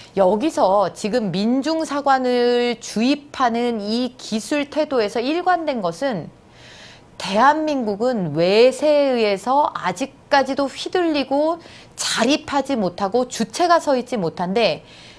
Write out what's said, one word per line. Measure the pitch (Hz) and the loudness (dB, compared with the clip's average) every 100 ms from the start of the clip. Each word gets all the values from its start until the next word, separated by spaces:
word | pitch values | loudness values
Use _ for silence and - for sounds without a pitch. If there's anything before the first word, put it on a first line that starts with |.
| - 196 | -8 2
여기서 | 185 208 302 311 208 202 180 | 4 4 0 2 2 4 2
지금 | - 214 240 208 | -2 -2 -2 -2
민중사관을 | 180 214 262 269 320 311 285 277 262 254 247 240 240 240 226 | -2 0 0 -2 -4 -4 -2 2 2 2 0 2 2 0 -4
주입하는 | - 208 247 294 - - 254 233 240 233 | -6 -2 0 0 -4 -2 0 0 -2 -4
이 | 208 233 247 - | -4 -4 -4 -8
기술 | - 214 - 294 285 | -8 -6 -2 -4 -2
태도에서 | 294 302 262 202 240 | -2 -2 0 0 -2
일관된 | 247 320 359 349 311 254 | -2 0 0 0 0 -2
것은 | 175 165 277 196 - - - - - - - - - - | -4 -2 -4 -4 -8 -16 -20 -20 -20 -20 -20 -20 -20 -14
대한민국은 | 185 196 269 311 311 277 214 196 247 240 170 | -4 4 4 4 0 -2 -2 -2 -2 0 -2
외세에 | 147 175 208 254 254 302 294 277 | 0 4 6 6 4 2 2 2
의해서 | 247 208 196 240 269 294 | 2 0 0 0 2 0
아직까지도 | - 180 180 269 - - 277 262 269 269 | -2 -6 -4 -8 -8 0 2 2 0 -2
휘둘리고 | - 339 370 339 294 262 277 311 339 - - - | -4 -4 0 0 0 0 0 0 -2 -8 -20 -20
자립하지 | - - - 226 302 - 285 277 262 | -8 -4 0 2 0 0 -4 -2 -2
못하고 | 185 180 196 233 254 | -2 -2 -2 -2 -2
주체가 | - 220 - 349 339 | -4 -6 0 2 2
서 | 311 254 | 2 -2
있지 | 240 240 | -2 -4
못한데 | 165 - 180 202 208 143 - - - | -4 -4 -2 0 0 0 -8 -20 -20